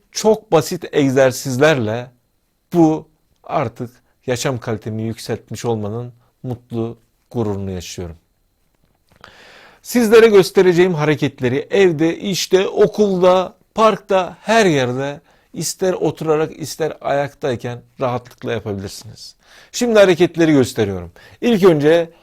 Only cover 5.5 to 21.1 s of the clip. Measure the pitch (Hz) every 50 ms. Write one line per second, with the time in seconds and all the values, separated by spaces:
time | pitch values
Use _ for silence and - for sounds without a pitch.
5.5 | 113 104 - 120 117 110 104 101 107 117 120 123 120 _ _ _ _ _ - 131
6.5 | 123 120 - _ 120 117 113 113 117 - _ _ _ _ _ _ - 120 113 104
7.5 | 101 98 98 95 95 90 85 - - - 92 85 82 85 _ _ _ _ _ _
8.5 | _ _ _ _ _ _ _ _ _ _ _ _ _ _ - - - - - -
9.5 | - - - - _ _ _ - - 240 240 214 220 226 220 226 208 196 180 -
10.5 | - 202 185 185 175 165 180 190 180 147 151 151 151 131 147 139 - - 131 123
11.5 | 120 143 - - - 196 196 180 165 143 160 165 170 - - 202 190 160 - -
12.5 | - 185 196 - - - 208 196 - - 214 202 190 180 180 180 180 185 180 -
13.5 | - _ _ _ _ - 220 220 208 190 - - 196 190 180 165 180 - - -
14.5 | 214 226 220 185 156 139 127 123 123 127 139 139 143 160 - _ _ _ _ _
15.5 | - - 165 - - - 190 185 180 - 165 160 - - 160 160 156 151 160 151
16.5 | - - 156 - - - 160 151 - - - 139 139 143 143 139 - _ - 143
17.5 | 123 113 - 127 120 120 - _ _ - 139 123 123 120 123 - - _ - 120
18.5 | 120 110 95 113 101 98 95 98 - - - 110 110 - - - - _ _ _
19.5 | - - - _ - - 240 240 226 214 196 190 180 147 175 170 - 160 170 311
20.5 | 156 139 127 - - - 110 98 98 90 87 85